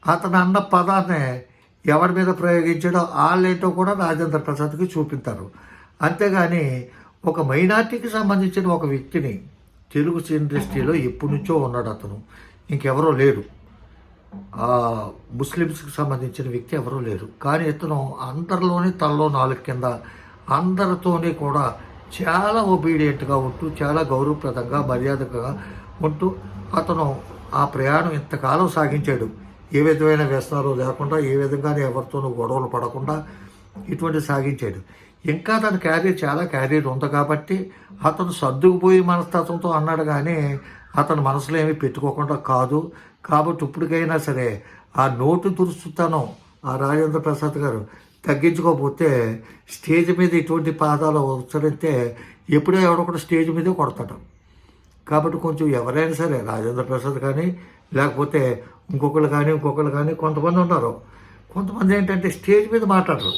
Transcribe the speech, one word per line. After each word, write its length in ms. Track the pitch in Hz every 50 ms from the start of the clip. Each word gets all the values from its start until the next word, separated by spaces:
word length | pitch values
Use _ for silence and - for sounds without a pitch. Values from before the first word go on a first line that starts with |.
| -
అతను 300 | - 165 170 - 185 175
అన్న 200 | 185 180 185 190
పదాన్ని 840 | 202 196 - - 180 175 180 196 190 180 180 175 151 139 131 123 127 - _ _ _ _ _ _ _ _
ఎవరి 280 | - 147 156 175 180 180
మీద 140 | 185 185
ప్రయోగించాడో 720 | 180 180 180 180 175 175 170 165 170 170 156 160 175 175 180
వాళ్ళేంటో 680 | 170 170 - 143 147 160 180 185 185 185 180 175 185 185
కూడా 240 | 175 180 185 190 202
రాజేంద్ర 440 | 190 185 165 160 151 165 160 147
ప్రసాద్కి 460 | 147 - - 143 135 151 151 151 151 185
చూపిస్తారు. 680 | 180 - 160 151 - 147 131 - 123 - 87 92 95 - - - - - - - _ _ _
అంతేగాని 840 | 143 160 175 - 214 202 190 190 170 165 175 170 151 135 127 123 123 - - - - - _ _ -
ఒక 160 | 165 156 170
మైనారిటీకి 680 | 156 135 131 147 180 185 208 220 233 226 - 233 233 233
సంబంధించిన 580 | 214 220 214 196 202 196 190 185 185 196 180
ఒక 180 | 180 170 160 156
వ్యక్తిని 560 | 143 139 135 131 - - 123 139 127 101 95 - - - _ - _ _ - - _ -
తెలుగు 400 | 147 151 170 170 165 - - 156
ఇండస్ట్రీలో 640 | 151 151 147 143 143 - - - 139 127 139 165
ఎప్పటి 360 | 156 131 123 - - 147 143
నుంచో 240 | 147 143 - - 165
ఉన్నాడు 340 | 156 135 120 113 123 117 113
అతను, 320 | 107 - - 101 101 107 - - - - - - - - _ -
ఇంకెవరో 400 | 143 139 - 135 131 139 156 160
లేరు, 320 | 147 127 135 139 - 98 101 - - - - - - - - - - - - - - _ _ - - - - - -
ఆ, 540 | 123 120 120 123 123 117 117 117 110 110 104 - - - - 117
ముస్లిమ్స్కి 580 | 120 139 135 - 170 170 156 156 - - 143
సంబంధించిన 580 | - - 147 143 135 127 127 127 - - 135 127
వ్యక్తి 260 | 120 120 117 - -
ఎవరూ 240 | 147 120 123 127 135
లేరు. 280 | 123 117 101 92 104 110 - - -
కానీ 260 | 139 147 160 170 156
ఇతను 460 | 147 151 - 156 151 143 135 135 135 -
అందరిలోని 720 | 123 127 131 156 170 170 196 180 180 180 175 175 175 185
తలలో 380 | 180 - 156 151 147 147 156 156
నాలుగు 360 | 143 135 131 131 131 120 -
కింద 180 | - 127 127 123 127 117 - - - - - - - - - - - 131
అందరితోని 800 | 147 175 180 185 185 202 185 180 175 - 180 175 165 165 170 165
కూడా 420 | - 147 143 139 147 139 117 - - - - - - - - - - 185
చాలా 340 | 165 165 180 202 208 214 226
ఒబీడియంట్గా 760 | 214 196 185 160 147 165 165 156 151 147 135 127 - 131 139
ఉంటూ 340 | 135 131 127 - - 170 160 156 - 147
చాలా 180 | 143 147 160
గౌరవప్రదంగా 840 | 160 135 135 131 139 147 151 151 151 135 120 123 117 117 - 147 139
మర్యాదగా 800 | 131 127 120 127 135 139 131 135 120 123 120 117 135 143 - - - - - - - - -
ఉంటూ 340 | 160 156 151 151 185 185 190 - - - - - - - -
అతను 420 | 165 156 180 175 160 156 143 135 - - - - - - - -
ఆ 120 | 139 143
ప్రయాణం 460 | 143 - 139 131 135 147 160 170 175
ఇంతకాలం 580 | 156 147 - - - - - 131 139 165 185 175
సాగించాడు. 800 | - 160 151 143 147 147 143 151 135 120 113 107 - - - - - - - - -
ఏ 80 | 139
విధమైన 460 | 147 160 156 151 156 156 156 151 151
వ్యసనాలు 460 | 135 139 131 127 - 151 143 139 139 135
లేకుండా, 460 | 123 127 131 127 - 147 143 156 156
ఏ 160 | 143 135 135
విధంగానే 480 | 139 139 139 143 139 139 151 147 147 139
ఎవరితోనూ 460 | 131 123 131 117 - - 143 135 131
గొడవలు 360 | 120 120 117 113 127 135 131
పడకుండా 600 | 120 - 120 117 120 - 131 135 147 151 156 156 - - - - - - - - - - - - -
ఇటువంటి 320 | 151 143 165 165 156 156
సాగించాడు. 540 | 151 139 139 139 135 135 120 - 123 104 95 95 90 - - - - - _ _ - -
ఇంకా 280 | - 180 - - 220 220
తన 160 | 220 214 196
క్యారియర్ 480 | 180 - 165 160 170 170 190 180 185 160
చాలా 220 | 143 143 160 180
క్యారియర్ 420 | 170 - 135 131 131 147 156 143
ఉంది 220 | 135 131 135 139 143
కాబట్టి 600 | 139 143 143 143 151 147 151 - 190 196 185 - - - - - - - -
అతను 260 | 156 156 - 185 175
సర్దుకుపోయే 720 | 175 - - 131 131 135 175 185 180 180 180 185 185 185
మనస్తత్వంతో 680 | 180 175 175 175 170 170 - 175 165 170 170 170 180 175
అన్నాడు 340 | 165 156 151 160 160 156 156
కానీ 560 | 151 147 143 143 165 170 156 147 143 143 135 - - - - - - -
అతను 240 | 139 143 - 165 147
మనసులో 360 | 143 135 135 143 139 147 160
ఏమీ 160 | 160 156 156 156
పెట్టుకోకుండా 600 | 156 143 131 - 139 139 143 135 - 147 143 151
కాదు. 560 | 139 - - 131 127 131 123 143 151 165 170 - - - - _ _ -
కాబట్టి 400 | - 165 151 151 170 165 147 151
ఇప్పటికైనా 520 | 139 - 156 165 147 160 165 165 156 165
సరే 460 | 156 151 - 135 127 123 117 107 98 - - - - - _ _
ఆ 100 | - 131
నోటు 420 | 135 123 117 127 143 170 175 175 196
దురుసుతనం 800 | 180 180 185 175 151 - - 170 151 - 170 165 160 151 123 98 92 - - - _ _ -
ఆ 100 | 131 131
రాజేంద్ర 440 | 131 139 139 147 156 160 156 151 160
ప్రసాద్ 380 | 156 156 147 147 151 147 139
గారు 300 | 143 147 139 113 110 101 - - - - _ _ _ -
తగ్గించుకోకపోతే 1160 | - 147 135 143 170 165 151 160 170 156 139 139 139 139 - 170 156 139 123 117 110 113 110 - - - - _ -
స్టేజ్ 500 | - - - - 156 170 170 170 180 180
మీద 140 | 180 175 170
ఇటువంటి 380 | 165 151 165 160 170 156 156
పాదాలు 480 | 156 156 156 151 147 143 160 156 156 151
ఉచ్చరిస్తే 960 | 139 131 135 127 123 - - 151 147 156 143 - - 160 143 123 123 120 117 - - - - _ _ -
ఎప్పుడో 300 | 131 151 147 180 185 190
ఎవడో 220 | 185 175 170 165
ఒకడు 160 | 175 170 165
స్టేజ్ 320 | 151 147 - 170 160 160 165
మీదే 240 | 160 165 160 185 185
కొడతాడు. 640 | 175 147 123 - - 123 104 117 98 - - _ _ _ _ _ - _ - _ _ _ _ _ _ _ -
కాబట్టి 280 | 147 156 151 165 160
కొంచెం 300 | 165 - 165 156 147 156 151
ఎవరైనా 440 | 135 120 117 123 131 151 160 160 160
సరే 320 | 151 165 165 143 123 107
రాజేంద్ర 340 | 110 110 113 110 117 120 123
ప్రసాద్ 320 | 131 131 131 123 110 139 139
కానీ 440 | 127 127 135 135 147 170 180 180 - - - - - _ _ -
లేకపోతే 720 | 131 143 143 120 131 143 143 - 151 135 127 117 117 - - - - _ -
ఇంకొకళ్ళు 380 | - 135 143 147 143 156 151 139
కానీ 220 | 147 147 147 151
ఇంకొకళ్ళు 400 | 156 156 147 143 135 147 151 143
కానీ 240 | 139 143 147 156 160
కొంతమంది 440 | - 160 156 156 151 143 170 175 185
ఉన్నారు, 420 | 180 170 175 147 117 117 110 - - - - - - - - - - _ -
కొంతమంది 440 | 185 196 185 202 226 202 185 202
ఏంటంటే 320 | 202 190 180 190 180 175 180
స్టేజ్ 440 | - - - 190 202 208 208 220 220
మీద 100 | 233 220
మాట్లాడరు, 480 | 196 196 185 185 - 156 127 - - -